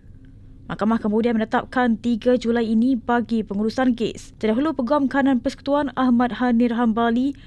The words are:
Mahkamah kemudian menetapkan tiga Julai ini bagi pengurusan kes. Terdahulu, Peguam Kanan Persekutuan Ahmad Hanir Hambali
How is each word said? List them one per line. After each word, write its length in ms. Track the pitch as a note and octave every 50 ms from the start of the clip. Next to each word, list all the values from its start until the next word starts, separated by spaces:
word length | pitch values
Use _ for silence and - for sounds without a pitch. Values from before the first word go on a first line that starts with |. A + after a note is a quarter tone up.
| - - - - - - - - - - - - - -
Mahkamah 320 | - - G3+ G#3+ A3+ A3+
kemudian 400 | - G#3+ G#3 A3+ A3+ B3 A#3+ A3
menetapkan 560 | A3 - - A#3 - - - C4 B3 B3 A3+
tiga 400 | G3 - A#3+ A#3+ G#3+ - B3 B3
Julai 320 | B3 B3 A3+ A#3 A#3+ A#3 G#3+
ini 320 | A3+ A3 A#3 C4 C4+ A3
bagi 400 | - - A#3+ A#3+ A3 - A#3 A3
pengurusan 560 | G#3 - G3+ G3 G#3+ A3 A3 - B3+ B3+ A#3
kes. 400 | A#3+ A3+ D#3 - - - - -
Terdahulu, 400 | - - A3 A3 A#3 D4 D#4+ C#4
Peguam 320 | - A#3+ A3+ D4 D4 C#4 B3
Kanan 320 | - C#4 C4 C#4 C4+ A#3+
Persekutuan 560 | - C4+ - - - C#4 C#4+ D4 D4 C4+ -
Ahmad 400 | C#4 C4 B3+ A#3+ A#3 B3 A#3+ G#3
Hanir 400 | - B3 B3 A#3+ A3+ A#3+ A#3+ A#3
Hambali 560 | A3+ B3 A3+ G#3 A#3 A#3 A#3 A#3 B3 B3+ C#4+ C4+ - -